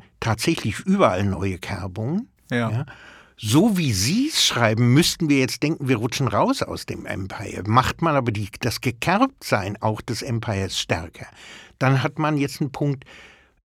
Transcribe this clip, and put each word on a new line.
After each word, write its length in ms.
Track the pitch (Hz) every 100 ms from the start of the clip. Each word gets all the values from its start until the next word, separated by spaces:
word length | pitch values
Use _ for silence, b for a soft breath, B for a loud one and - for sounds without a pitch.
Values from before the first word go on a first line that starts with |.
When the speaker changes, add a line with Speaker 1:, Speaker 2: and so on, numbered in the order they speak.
| - -
Speaker 1:
tatsächlich 600 | 110 107 - 165 117 -
überall 420 | 190 196 131 92
neue 340 | 101 87 95 90
Kerbungen. 680 | - 87 92 95 113 185 262 _ -
Speaker 2:
Ja. 180 | 120 113
Speaker 1:
Ja. 140 | 110 156 B B B B -
So 380 | 104 143 226 185
wie 160 | 147
Sie's 500 | 95 107 220 294 -
schreiben, 500 | - 120 113 110 120
müssten 360 | 135 175 - 156
wir 80 | 139
jetzt 240 | 131 -
denken, 260 | 151 160 131
wir 100 | 117
rutschen 300 | 120 - 127
raus 360 | 101 202 269
aus 240 | - 87 -
dem 180 | 92 -
Empire. 560 | 98 98 - - - 98
Macht 340 | 120 - -
man 140 | 165 139
aber 160 | 120
die, 180 | 107 101 -
das 200 | 123 -
Gekerbtsein 1000 | 127 - 160 196 269 - - 117 98 101
auch 220 | 110 107
des 220 | - 113
Empires 560 | 110 113 117 98 95 -
stärker, 480 | - 87 85 - - B B B B -
dann 240 | 131 135
hat 160 | 147 151
man 200 | 151 151
jetzt 240 | 139 -
einen 100 | 143
Punkt, 340 | - 147 135 B B B B B B